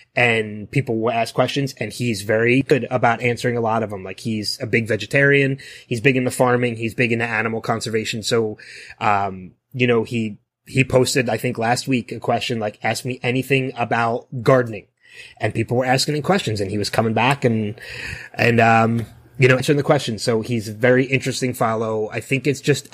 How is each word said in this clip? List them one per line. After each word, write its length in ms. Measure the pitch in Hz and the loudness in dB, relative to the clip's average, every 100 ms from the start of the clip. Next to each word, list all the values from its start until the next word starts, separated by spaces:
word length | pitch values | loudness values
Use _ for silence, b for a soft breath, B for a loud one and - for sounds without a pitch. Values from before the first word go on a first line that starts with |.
| B | B
and 560 | - 120 113 107 104 101 | 0 2 2 -2 -8 -4
people 280 | 143 123 113 | -4 -2 -2
will 140 | 110 | 0
ask 200 | 113 113 | -2 -2
questions, 400 | - 127 143 139 - | 0 0 -2 -4 -6
and 120 | 104 | -8
he's 320 | - 123 101 | -4 -4 -2
very 380 | 101 110 117 127 | 0 2 4 2
good 240 | 135 135 113 | 4 2 2
about 320 | 127 120 113 | 2 2 2
answering 340 | 123 117 123 120 | 0 0 -2 0
a 40 | |
lot 200 | 113 113 | 0 0
of 60 | 107 | -2
them. 160 | 101 | -6
Like, 160 | 95 95 | -12 -8
he's 400 | 117 110 104 - | -6 -4 -4 -6
a 60 | 117 | -2
big 200 | 117 110 | -2 0
vegetarian. 720 | 107 - 139 139 139 135 135 B B - | -2 0 2 4 4 2 -2 B B -8
He's 140 | 117 | 0
big 140 | 131 131 | 2 2
into 140 | 127 | 0
farming. 440 | - 123 123 123 113 | 2 2 4 0 -4
He's 180 | 117 | -6
big 160 | 110 123 | -2 0
into 120 | 117 | 0
animal 380 | 117 110 113 113 | 0 -2 -2 -4
conservation. 600 | 120 113 117 110 107 117 | -4 -4 -2 -4 -4 -6
So, 360 | 101 117 110 107 B B B - | -2 0 0 -6 B B B -4
um, 520 | 113 101 98 95 90 - _ | 0 2 0 -6 -14 -20 _
you 140 | 127 123 | 0 2
know, 160 | 117 | 2
he, 340 | 107 120 110 104 _ _ - | 0 -4 -4 -6 _ _ -4
he 180 | 131 | -2
posted, 460 | 135 127 123 135 120 | 2 2 2 0 -2
I 80 | 117 | -2
think, 180 | 123 117 | -4 -2
last 320 | 113 123 - | -2 -2 -2
week 240 | 127 - | -4 -4
a 80 | 117 | -6
question, 380 | - 117 - 117 | -2 -2 -2 -4
like, 200 | 107 - | -6 -4
"Ask 220 | 110 113 131 | -4 -4 -6
me 120 | 123 | -4
anything 500 | 127 127 127 135 131 - | -2 -2 0 0 0 -4
about 480 | 117 117 117 120 - 131 | -2 0 0 -2 -6 -2
gardening." 460 | 117 131 120 104 - _ B B B - | 2 2 2 -6 -16 _ B B B -6
And 160 | 110 | -4
people 240 | - 110 120 | -4 -2 0
were 80 | 127 | 2
asking 300 | 127 - 147 | 0 0 -2
him 60 | |
questions, 380 | 143 190 - 104 | 0 0 0 -4
and 100 | 95 | -4
he 60 | 107 | -4
was 120 | 101 | -2
coming 240 | - 113 | 0 0
back 300 | 113 247 139 127 | 2 2 2 0
and, 340 | 110 104 107 B B B B B | 0 -2 -8 B B B B B
and, 260 | - 113 117 | 0 4 6
um, 460 | 113 113 113 117 110 - - - | 6 6 4 0 -4 -12 -14 2
you 80 | 131 | 4
know, 80 | 127 | 4
answering 200 | 139 147 | 2 2
the 60 | |
questions. 400 | 143 147 - 107 | 2 2 0 -4
So 180 | - 113 | 0 0
he's 280 | 110 120 104 | 0 -4 -4
a 40 | |
very 320 | 107 123 127 | 0 4 4
interesting 480 | 131 131 131 120 127 | 4 0 -2 -2 -4
follow. 560 | 120 117 113 110 110 107 | 0 0 0 -2 -2 -4
I 100 | 117 | -6
think 260 | - 135 147 | -4 0 0
it's 140 | 135 | 0
just 260 | - 139 - | 0 0 2